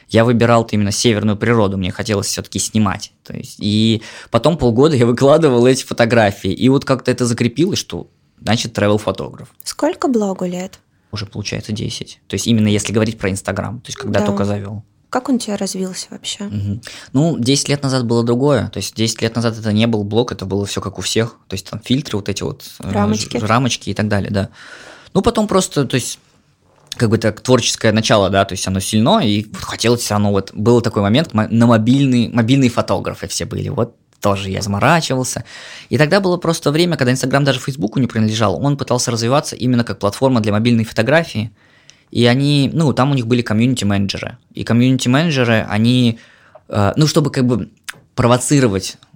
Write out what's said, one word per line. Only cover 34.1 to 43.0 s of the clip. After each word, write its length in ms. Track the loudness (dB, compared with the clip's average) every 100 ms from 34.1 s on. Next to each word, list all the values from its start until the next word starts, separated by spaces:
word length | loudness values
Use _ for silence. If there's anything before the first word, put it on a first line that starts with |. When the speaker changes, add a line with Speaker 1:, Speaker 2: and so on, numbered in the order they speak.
| _
Speaker 1:
тоже 300 | 0 0 -2
я 140 | -6
заморачивался. 800 | -4 0 2 2 0 -4 -4 -6 -10 -16 -18 -18 -4
И 80 | 0
тогда 220 | 2 2
было 160 | 2 0
просто 340 | 0 0 0
время, 260 | 0 0 0
когда 140 | 0
Instagram 320 | 0 0 0
даже 160 | 2 -2
Фейсбуку 400 | -4 -6 -4 -2
не 80 | -2
принадлежал, 520 | 0 0 2 0 0 -2
он 120 | -2
пытался 340 | -2 -2 -2
развиваться 440 | -2 0 0 -2 -4
именно 280 | 0 0
как 160 | 0 -2
платформа 400 | -2 0 2 2
для 100 | 2
мобильной 340 | 2 2 2 0
фотографии, 640 | -2 2 2 0 -6 -8 _ _ _ _ _ -8
и 140 | 2 2
они, 420 | 4 2 2 2
ну, 220 | 2 0
там 160 | 2